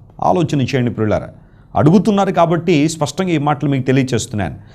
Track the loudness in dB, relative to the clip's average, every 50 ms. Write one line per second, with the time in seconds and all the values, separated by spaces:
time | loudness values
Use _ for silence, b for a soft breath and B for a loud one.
0 | -20 -20 -12 -4 0 0 2 2 0 -2 -2 -2 -2 -2 -2 -2 -2 -2 -2 -2
1 | -2 -2 -2 -2 -4 -8 -16 b b b b b b b b 2 2 4 4 4
2 | 4 4 2 2 0 0 2 2 2 2 2 0 0 2 2 2 2 0 0 -2
3 | -6 -6 -4 -4 -4 -2 -2 0 0 -2 -2 -2 -2 -2 -2 -2 0 2 2 2
4 | 2 0 -2 -4 -4 -4 -6 -6 -6 -6 -6 b b b b